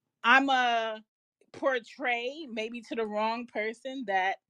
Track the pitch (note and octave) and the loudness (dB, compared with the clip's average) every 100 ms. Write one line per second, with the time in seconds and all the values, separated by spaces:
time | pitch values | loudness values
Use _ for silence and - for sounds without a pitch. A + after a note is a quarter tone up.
0 | _ _ A3+ C4 C4+ C4 B3 A#3 A3 A3 | _ _ 6 6 6 2 2 2 -2 -6
1 | - _ _ _ _ - C#4+ B3+ A3+ - | -14 _ _ _ _ -4 -2 -2 -4 -6
2 | B3+ A#3 B3 D4+ C#4+ A3 A3 A#3+ A3 A3+ | -2 -2 -2 -6 -8 -6 -6 -8 -8 -4
3 | A3 G#3 A3 A#3 A#3+ A3+ G#3+ A#3 C4 C4+ | -2 -2 -2 -2 -4 -4 -4 -6 -10 -8
4 | G#3 F#3+ F#3+ - _ | 0 2 2 -2 _